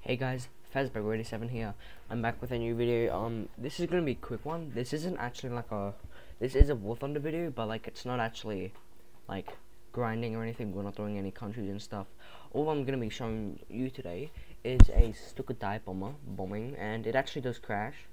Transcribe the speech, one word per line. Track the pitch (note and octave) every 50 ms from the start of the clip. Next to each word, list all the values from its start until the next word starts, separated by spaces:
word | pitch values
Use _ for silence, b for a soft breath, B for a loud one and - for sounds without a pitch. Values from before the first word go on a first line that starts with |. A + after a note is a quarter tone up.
| - -
Hey | B2+ B2
guys, | C3 B2+ B2+ B2+ B2+ - - - - -
Fazbear | - C3+ C#3 C3 - A2 G#2 G#2 A2
eighty-seven | A2 A2+ A2+ - A2 A2 A#2
here. | B2+ A#2 A2+ G#2+ G#2 B B B B B B B
I'm | - A#2+
back | A2+ A2+ B2 -
with | - B2
a | B2+ A#2
new | A#2 A#2 A#2
video. | A2+ A#2+ A#2+ A#2+ A#2 A#2 A2+ - F2+
Um, | G#2 A#2 A#2 A2+ G2+ - - -
this | A#2+ C#3 - -
is | F3 D#3+
gonna | E3+ F3+ E3+
be | D3
a | A#2+
quick | - - - B2+ A2 -
one. | D3 D#3+ E3+ E3 D3+ A2+
This | A2+ B2 B2 -
isn't | D#3 D#3 F3+ F#3 -
actually, | - A#2+ - - - B2+
like, | A#2+ A#2+ A#2+ -
a, | A2+ G#2 G2+ G2+ G2+ - - - B B B B B B
this | - B2+ C3+
is | C3+ C#3+ C#3+
a | D3
War | A#2 G2 G2+ A#2
Thunder | A#2 - C#3 D3 D3+
video, | C#3+ D#3 D#3 E3 F3 E3
but, | C3+ A#2 A2+ G#2+
like, | A2 A2 G#2+ -
it's | A2 - -
not | B2+ B2 B2
actually, | A2+ A2+ A2+ - - A2 G#2+ F#2+ F2+ F#2+ - - - - - - - - - - - -
like, | G2 F#2+ F2 - - - - - - - - - -
grinding | A#2 A#2+ A2+ A2+ A2+ A#2 A#2 A2
or | A2+ A2+
anything. | A2+ A#2 - A#2+ G#2 F2+
We're | G2 G2+
not | G2+ G2
throwing | - G#2+ G#2 G#2 G2+
any | G2 G2
countries | F#2+ - - G2+ A2 A#2+ G#2+ F#2+
and | G2 G2+
stuff. | G#2 - - G#2 F#2+ - - B B B B B B B
All | - B2+ D3 D#3
I'm | D#3 D3 C3+
gonna | B2 C3+ C3
be | A#2+ G#2+
showing | - - B2+ A2+ A2+ A2 G#2+ G2+ - - - -
you | - A2 B2+ C3
today | B2+ - C3 F2 F2 F2+ C3+ D#3+ B B B B B B -
is | A#2 B2+ B2+ B2+ - -
a | - A2+ A2+ G#2+
Stuka | - - - - - C3+ - C3
dive | - - G2 G2+ A2 G#2
bomber | - F#2 F#2+ F#2+ G#2+ C#3+ D3 C#3+
bombing, | A#2 G2 F#2+ F#2+ F#2+ G2+ G#2 A2 B2 C#3+
and | A#2+ G2 G#2+ A2 A2+ A2 A2
it | A#2
actually | C3 C3+ - - D#3
does | B2 B2+ A#2+ -
crash. | - - A2 G2+ G#2 A#2+ C#3+ - - -